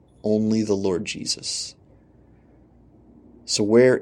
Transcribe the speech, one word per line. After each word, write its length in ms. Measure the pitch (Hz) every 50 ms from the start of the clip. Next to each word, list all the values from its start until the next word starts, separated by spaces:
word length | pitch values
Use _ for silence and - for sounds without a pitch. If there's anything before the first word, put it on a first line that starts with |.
| _ _ _ _ -
Only 400 | 110 107 107 107 107 110 110 110
the 140 | 107 101
Lord 280 | 98 98 98 92 85 104
Jesus. 680 | - - - - - - - - - - - - - - _ _ _ - - _ _ _ _ _ _ - _ _ _ - - - _ _ - - _ _ - - - - - - - - - -
So 200 | - - - 110
where 340 | 104 110 117 123 127 127 -